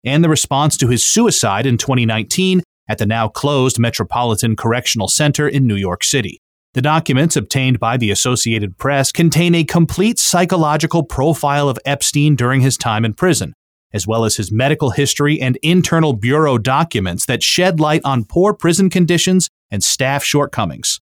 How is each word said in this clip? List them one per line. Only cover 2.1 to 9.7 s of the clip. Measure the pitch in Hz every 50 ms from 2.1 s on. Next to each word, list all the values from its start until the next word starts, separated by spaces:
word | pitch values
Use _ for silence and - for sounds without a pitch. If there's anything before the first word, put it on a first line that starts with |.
| 110 110 107 - - - 185 185 185 185 165 _ _ _ _
at | - 107 -
the | 110
now | 101 110 113 113
closed | 107 _ - - 143 147 135 127 131 - -
Metropolitan | 117 117 - - 110 - - 120 123 120 110 - - 117 110
Correctional | - - 117 117 123 123 - - 117 98
Center | 92 - - 151 147 143 - 151
in | 143 - 139 135
New | 120 104
York | 98 98 92 90 - -
City. | - - 135 110 92 - _ _ _ _ _ _ _ _
The | 131
documents | 127 151 156 160 165 - 135 127 151 165 -
obtained | 139 104 - - 135 131 131 127 107
by | - 113 120
the | 127 117 104
Associated | 98 - - 127 127 113 - 117 113 107 104 98 90
Press | _ - 139 143 139 135 -
contain | - - 170 165 - 151 175 175 170
a | 170 160
complete | -